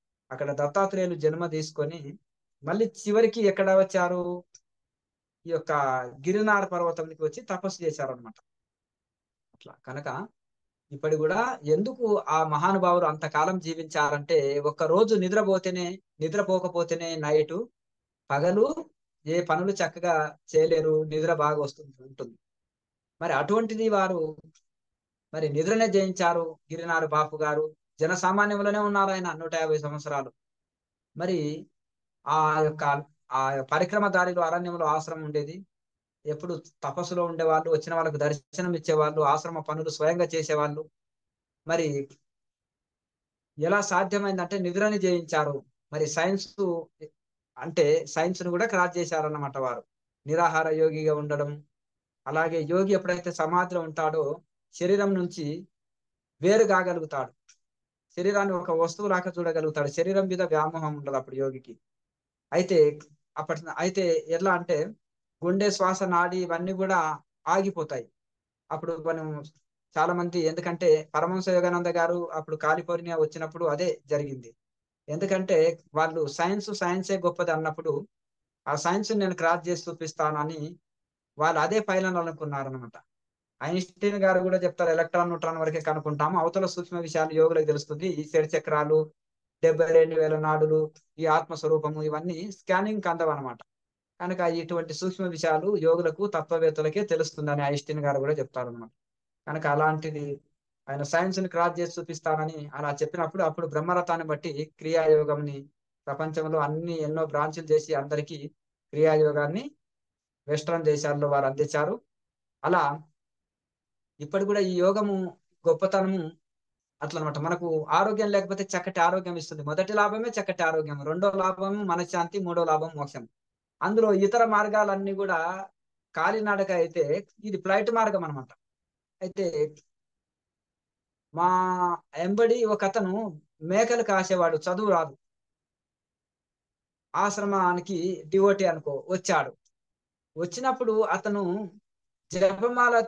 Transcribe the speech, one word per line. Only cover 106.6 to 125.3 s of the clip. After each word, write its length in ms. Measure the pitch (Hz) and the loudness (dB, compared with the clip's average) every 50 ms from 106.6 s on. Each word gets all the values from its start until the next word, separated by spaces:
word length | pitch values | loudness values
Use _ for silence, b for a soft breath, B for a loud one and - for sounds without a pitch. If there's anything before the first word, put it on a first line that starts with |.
| 147 | 0
అన్ని 280 | 143 151 156 170 175 170 160 151 | 0 -2 -4 -4 -6 -4 -4 -4
ఎన్నో 160 | 147 156 160 160 151 | -2 -2 -2 -2 -2
బ్రాంచ్లు 340 | 143 147 151 156 156 170 160 151 | 0 -2 -2 -2 -4 -6 -2 2
చేసి 200 | 156 151 151 - 156 139 | 2 2 2 0 -4 -4
అందరికీ 360 | 139 143 151 151 147 - 165 143 143 147 _ _ _ _ _ _ _ _ | -2 -2 -4 -4 -4 -6 -8 -12 -12 -14 _ _ _ _ _ _ _ _
క్రియాయోగాన్ని 720 | - 147 156 156 156 156 156 151 147 147 147 147 170 214 277 294 - _ _ _ _ _ _ _ _ _ _ _ _ _ _ 139 | 0 2 4 4 6 6 4 4 2 0 0 -2 -2 -4 -6 -8 -14 _ _ _ _ _ _ _ _ _ _ _ _ _ _ -4
western 380 | 151 151 - 170 170 165 160 156 | -4 -2 -2 -2 -2 0 2 2
దేశాల్లో 360 | 147 143 151 147 147 147 147 143 | 2 2 2 -2 0 0 0 2
వారు 140 | 143 139 139 135 | 2 2 2 2
అందించారు. 440 | 139 143 151 147 - 147 147 170 220 - _ _ _ _ _ _ _ _ _ _ _ _ - | 0 0 -2 -2 0 0 0 0 -2 -4 _ _ _ _ _ _ _ _ _ _ _ _ -2
అలా 160 | 156 185 175 156 143 147 156 - _ _ _ _ _ _ _ _ _ _ _ _ _ _ _ _ _ _ _ _ _ _ - 147 | 2 2 2 2 2 -2 -4 -10 _ _ _ _ _ _ _ _ _ _ _ _ _ _ _ _ _ _ _ _ _ _ -16 -8
ఇప్పటి 200 | 147 - 196 196 196 | -4 -2 0 0 2
కూడా 100 | 202 208 196 185 | 2 2 2 2
ఈ 20 | 180 175 180 | 2 2 4
యోగము 320 | 190 196 214 208 208 196 190 185 175 - _ _ _ _ _ - 170 | 4 4 2 0 0 0 -2 -2 -4 -8 _ _ _ _ _ 2 2
గొప్పతనము 540 | 160 156 190 190 202 196 190 190 190 185 160 160 165 _ _ _ _ _ _ _ _ _ _ _ _ - 147 | 2 2 2 0 2 2 2 2 0 -2 -4 -6 -10 _ _ _ _ _ _ _ _ _ _ _ _ -10 -10
అట్లా 140 | 147 170 160 | -8 -6 -4
అనమాట. 180 | 156 151 143 151 151 | -4 -4 -4 -4 -2
మనకు 220 | 170 175 175 175 170 160 156 151 147 151 170 | -2 -2 -2 -2 -2 -2 -2 -2 0 2 2
ఆరోగ్యం 320 | 202 220 208 202 214 208 202 | 2 2 0 -2 0 0 0
లేకపోతే 280 | 196 190 180 196 196 196 - | 0 0 -2 -6 -8 -6 -6
చక్కటి 280 | - 180 - 196 185 180 170 180 | -6 -4 -4 -2 0 2 2 2
ఆరోగ్యం 280 | 185 190 180 175 175 170 | 2 0 -2 -4 -8 -8
ఇస్తుంది. 220 | 156 - 160 151 143 147 | -10 -10 -12 -10 -6 -4
మొదటి 220 | 151 175 190 196 214 214 | -2 -2 0 0 2 2
లాభమే 320 | 208 208 208 220 226 240 226 214 | 2 2 0 -2 -4 -4 -4 -4
చక్కటి 240 | 196 - 185 - 170 160 | -4 -4 -2 0 0 0
ఆరోగ్యం, 300 | 160 160 156 147 147 143 139 151 | 2 0 -2 -2 -6 -8 -6 -4
రెండో 180 | 160 180 196 202 185 190 | -2 0 0 0 2 2
లాభము 400 | 185 185 185 185 196 196 202 208 202 185 | 0 0 0 -2 -4 -4 -4 -2 -2 -2
మనశ్శాంతి, 460 | 185 180 175 175 - 175 170 170 - 202 185 | -2 -2 -2 -2 -2 -2 -2 -2 -4 -6 -4
మూడో 180 | 175 170 175 170 165 | -2 0 0 2 2
లాభం 200 | 156 156 160 160 156 147 | 2 0 0 -2 -6 -8
మోక్షం. 260 | 143 - - 135 113 - _ _ _ _ _ _ _ _ _ - 151 | -10 -8 -10 -14 -16 -18 _ _ _ _ _ _ _ _ _ -4 -2
అందులో 220 | 185 220 226 220 214 202 190 202 | 0 2 4 4 4 4 4 4
ఇతర 160 | 196 226 240 233 226 214 | 4 4 4 4 4 4
మార్గాలన్నీ 580 | 202 208 208 208 214 208 202 196 196 196 196 196 190 | 2 2 2 2 2 2 2 0 -2 -2 -4 -4 -2
కూడా 180 | 196 185 | -2 -2